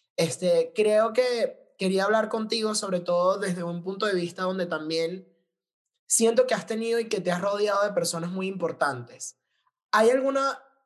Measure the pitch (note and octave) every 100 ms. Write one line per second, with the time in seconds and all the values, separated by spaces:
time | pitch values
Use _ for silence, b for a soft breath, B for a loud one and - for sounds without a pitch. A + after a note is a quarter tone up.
0 | b - E3+ - F3+ E3+ E3 - G#3+ G#3+
1 | A3+ A3+ B3+ A#3+ G3+ - _ _ F#3+ F#3+
2 | G3 A3 A3 A3+ A3 A#3 A3 G#3+ G3+ F#3
3 | F3 F3 F3+ G3 G3 F3+ F3 F3 F3 G3
4 | G#3+ F#3+ E3+ E3+ F#3 F#3+ F3 D#3 D#3 D#3+
5 | E3 F#3 F#3 _ _ _ _ _ _ _
6 | - - A3+ A#3 B3 G#3+ E3 A3 A3+ A#3
7 | A3+ G#3 F3 F3 G3 G3+ G#3 G3+ G#3 F#3
8 | E3+ E3+ F3 F#3 F#3+ F#3+ E3+ D3 D3+ B2+
9 | A#2+ - - - _ _ _ _ _ G#3
10 | A3+ C4 C4+ C4+ C#4 C4 - _